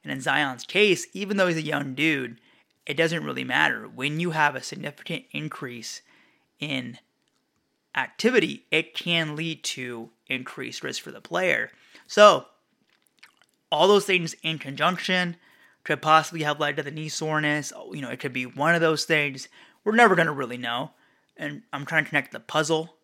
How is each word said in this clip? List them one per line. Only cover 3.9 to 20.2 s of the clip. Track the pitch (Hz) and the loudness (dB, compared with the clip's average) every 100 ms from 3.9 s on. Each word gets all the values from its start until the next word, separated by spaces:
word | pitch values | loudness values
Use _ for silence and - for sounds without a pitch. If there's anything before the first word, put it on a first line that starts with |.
| 117 139 151 | -8 -6 -2
you | 175 | -2
have | 156 147 131 | 0 0 0
a | |
significant | - 143 151 - - 165 _ | -12 -10 -12 -12 -10 -10 _
increase | 147 151 - 135 120 110 - _ _ _ _ _ _ | -10 -10 -10 -12 -12 -14 -16 _ _ _ _ _ _
in | 151 135 123 123 _ _ _ _ _ _ _ _ _ | -8 -8 -8 -14 _ _ _ _ _ _ _ _ _
activity, | - 123 - 226 247 151 139 _ | -6 -6 0 4 4 2 -6 _
it | 156 156 | -2 -2
can | - 170 170 160 151 | -8 -2 -2 -2 -6
lead | 165 151 | -8 -6
to | - - 123 117 113 _ _ | -8 -8 -8 -10 -14 _ _
increased | 131 127 - 120 - | -8 -8 -12 -12 -10
risk | 139 - | -10 -10
for | - | -12
the | - | -18
player. | - 170 185 123 113 _ _ - _ | -6 -2 0 0 -2 _ _ -20 _
So, | - 208 151 - _ _ _ _ _ _ _ - _ _ _ _ | 10 10 10 -2 _ _ _ _ _ _ _ -20 _ _ _ _
all | 151 185 | 4 6
those | 208 | 6
things | - 185 165 - | 4 0 -2 -6
in | 160 156 | -8 -6
conjunction | 135 139 160 180 - 185 175 170 _ _ _ _ | -10 0 0 0 -2 0 0 -6 _ _ _ _
could | - 147 | -6 -2
possibly | 151 160 156 170 | 4 4 4 -4
have | 151 147 | -4 0
led | 147 147 | -2 -2
to | |
the | 147 | -8
knee | 156 156 | -10 -10
soreness. | - 156 156 151 147 139 - - | -6 -2 0 0 -2 -4 -14 -14
You | 151 | -10
know, | 127 | -10
it | 127 | -8
could | 143 | -6
be | 127 123 | -6 -8
one | 113 151 | -2 2
of | 170 | 4
those | 160 151 | 2 2
things. | - 156 147 131 - - - _ | 0 0 0 -6 -16 -20 -20 _
We're | - | 0
never | 220 240 | 6 6
gonna | 175 | 6